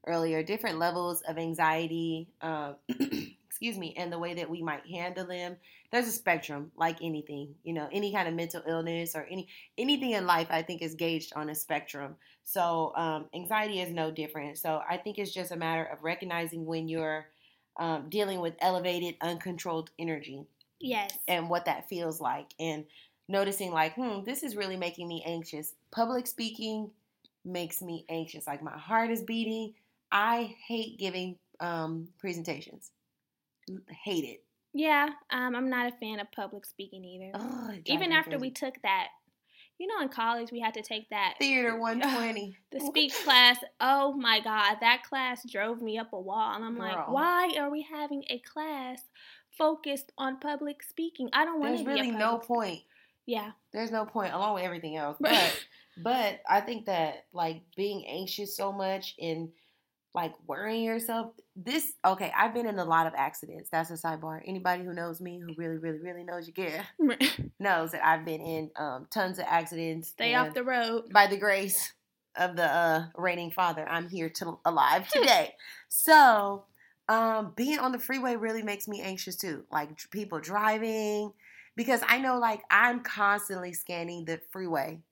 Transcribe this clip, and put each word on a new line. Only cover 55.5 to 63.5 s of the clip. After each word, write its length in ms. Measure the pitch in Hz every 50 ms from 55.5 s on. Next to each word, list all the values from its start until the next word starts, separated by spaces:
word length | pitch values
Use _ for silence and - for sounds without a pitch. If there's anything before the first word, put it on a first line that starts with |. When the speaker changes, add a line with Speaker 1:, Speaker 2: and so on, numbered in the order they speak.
| - - - - - - - _ _
Speaker 1:
But, 80 | - 165
but 380 | 226 247 262 220 202 185 - - -
I 120 | 185 202
think 240 | 208 220 240 220 220 -
that, 380 | 190 170 160 156 - - - _ -
like, 280 | 175 170 165 160 165 - _ - -
being 280 | 196 202 208 196 - -
anxious 500 | 127 170 190 185 - - 208 202 - -
so 140 | 196 196 196
much 420 | 196 196 190 190 190 190 - - -
and, 280 | - 165 160 160 165 160 - _ _ _ _ _ _ _ _ _ _ _ _
like, 180 | - 170 160 160 - _ -
worrying 360 | 143 143 196 214 220 226 226
yourself, 480 | 226 226 226 226 226 233 226 226 226 - - - _ _
this, 380 | 190 175 214 269 320 311 - - - -
okay, 300 | 185 190 185 196 - -
I've 180 | - 202 226 220
been 120 | 240 233
in 140 | 220 208 190
a 40 | 175
lot 220 | 165 165 165 165
of 80 | 160 156
accidents. 540 | 139 139 143 - - - 160